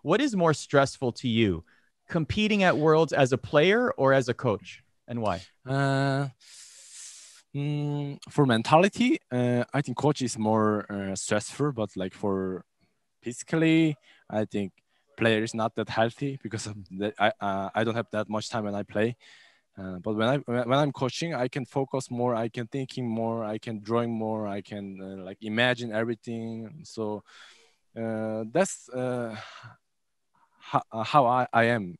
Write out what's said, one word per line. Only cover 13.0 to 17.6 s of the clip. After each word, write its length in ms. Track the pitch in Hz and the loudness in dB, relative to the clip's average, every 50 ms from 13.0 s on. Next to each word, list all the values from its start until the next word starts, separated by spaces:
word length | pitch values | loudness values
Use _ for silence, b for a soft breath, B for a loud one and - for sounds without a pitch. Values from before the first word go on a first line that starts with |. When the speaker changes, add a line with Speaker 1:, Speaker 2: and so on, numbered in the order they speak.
| _ _ _ _ | _ _ _ _
Speaker 2:
physically, 720 | - 113 123 - - - - 160 165 160 160 160 160 156 147 - b b b b b | -12 -12 -10 -12 -8 -4 0 2 4 6 6 6 4 4 2 -2 b b b b b
I 180 | b - 107 107 | b -4 -2 -2
think 280 | - - 104 101 92 - _ _ _ _ _ _ _ _ | -2 -2 -4 -4 -4 -8 _ _ _ _ _ _ _ _
player 260 | - 117 113 113 107 110 | 0 2 4 4 2 0
is 100 | 113 - | -2 -2
not 220 | 113 110 113 - | -2 -4 -2 -2
that 140 | - 110 - | -4 -6 -2
healthy 500 | - - 113 117 - - 143 139 135 135 | 0 0 0 0 0 -4 -6 -6 -6 -8
because 240 | - 110 113 107 - | -10 -8 -8 -8 -8
of 100 | 107 104 104 95 - | -10 -12 -12 -14 -12
the, 240 | 92 95 101 104 - - | -6 -4 -4 -4 -2 0
I, 120 | 101 110 110 - | 0 0 0 -2
uh, 300 | 101 101 98 98 | -4 -4 -4 -4